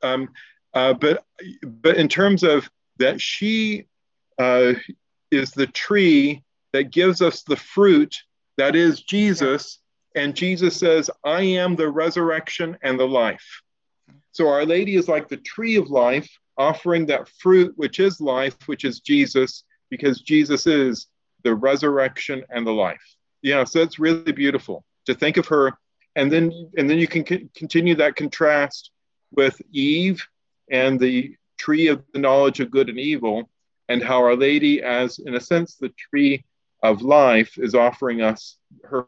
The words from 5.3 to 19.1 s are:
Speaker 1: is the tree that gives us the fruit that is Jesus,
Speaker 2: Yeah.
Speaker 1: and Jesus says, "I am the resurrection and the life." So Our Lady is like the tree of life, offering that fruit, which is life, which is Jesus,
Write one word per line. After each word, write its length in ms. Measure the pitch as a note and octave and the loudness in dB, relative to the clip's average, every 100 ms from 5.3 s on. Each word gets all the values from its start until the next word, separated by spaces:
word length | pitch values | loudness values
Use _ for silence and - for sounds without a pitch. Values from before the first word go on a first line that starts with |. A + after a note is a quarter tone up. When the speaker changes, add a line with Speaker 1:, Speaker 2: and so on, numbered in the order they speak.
Speaker 1:
is 200 | C#3 C3+ | -2 -2
the 160 | C#3 C3+ | -4 -4
tree 760 | - - G#3 F3+ D3 C#3+ C#3+ _ _ _ | -4 -2 2 4 4 2 -2 _ _ _
that 180 | C#3 C3+ | -4 -2
gives 300 | E3 F#3 F3 | 2 2 2
us 200 | E3+ - | 0 -2
the 140 | - C#3 | -6 -6
fruit 600 | - F#3+ G3+ D3+ D3+ - _ _ _ - | -4 2 6 6 4 -4 _ _ _ -2
that 180 | C#3 D#3+ | 0 4
is 260 | E3+ C#3+ | 2 0
Jesus, 760 | - G3+ G#3 E3 C3+ C#3 - - _ _ _ D3 | -4 0 0 2 0 -2 -6 -20 _ _ _ -6
Speaker 2:
Yeah. 80 | |
Speaker 1:
and 120 | C#3+ C#3 | -6 -4
Jesus 420 | F3+ F3+ F3+ E3 | -4 0 -2 0
says, 320 | F3 D#3+ D3 - | 2 2 0 -6
"I 180 | C#3+ E3+ | -4 -2
am 340 | F#3+ F#3 F3+ E3 | 0 0 -2 -2
the 140 | D#3 | -2
resurrection 880 | D3 E3 F3 E3 D#3+ D#3+ - E3 E3+ | -2 -4 -2 -2 -2 -6 -8 -8 -6
and 160 | C3+ B2+ | -4 0
the 80 | C3 | 0
life." 540 | B2+ A2+ - - - _ _ _ _ _ C#3 _ | 0 0 -4 -14 -20 _ _ _ _ _ _ _
So 160 | - D#3 | -2 0
Our 160 | C#3+ D#3 | 2 0
Lady 300 | F3 G3+ F#3+ | 0 0 0
is 120 | F3+ | 0
like 220 | D3+ D3 | -2 -4
the 80 | C3+ | -14
tree 400 | - - A3+ G#3+ | -14 -8 0 0
of 120 | C#3 | 2
life, 400 | B2+ A#2+ C#3 - _ _ - | 2 2 0 -6 _ _ -2
offering 480 | C#3+ D#3 F3 E3+ D3+ | -2 0 0 0 0
that 240 | C3+ - _ | -4 -4 _
fruit, 340 | F#3 F#3 F3+ - | 4 4 4 0
which 240 | D3 - | -6 0
is 200 | G3 F3 | -2 0
life, 360 | C#3+ B2+ C3+ - - | -4 -2 -4 -6 -10
which 180 | C#3+ | -6
is 160 | C3+ A2+ | -6 -8
Jesus, 640 | - | 0